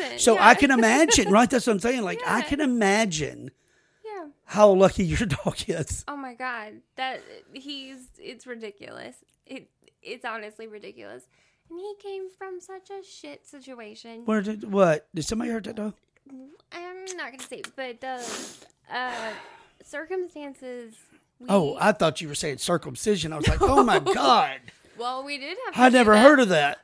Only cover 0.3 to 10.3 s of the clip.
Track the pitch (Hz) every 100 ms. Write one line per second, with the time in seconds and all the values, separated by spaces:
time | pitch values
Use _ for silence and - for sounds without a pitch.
0.3 | 208 202 233 277 254 226 254 320 427 196
1.3 | 208 247 254 240 202 226 254 190 175 -
2.3 | 214 302 277 285 240 196 202 220 151 131
3.3 | 117 123 - _ _ _ _ 440 403 302
4.3 | _ - 196 214 190 190 - 175 156 220
5.3 | 139 180 - - 165 143 - - 285 262
6.3 | 240 254 233 214 220 _ - 262 247 -
7.3 | - - 269 277 277 262 269 254 _ -
8.3 | 240 254 233 220 208 - - 233 254 _
9.3 | _ - 262 - _ _ _ - 240 247